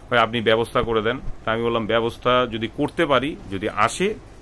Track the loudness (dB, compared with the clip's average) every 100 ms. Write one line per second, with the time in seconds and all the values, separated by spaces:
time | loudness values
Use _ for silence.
0 | -2 2 2 2 2 2 2 -2 0 0
1 | 0 -2 -6 -6 -4 -2 0 -2 0 0
2 | 0 -2 0 2 2 -2 -6 -2 -2 0
3 | 2 2 0 -6 -8 -6 -4 0 0 2
4 | -4 -4 -12 -20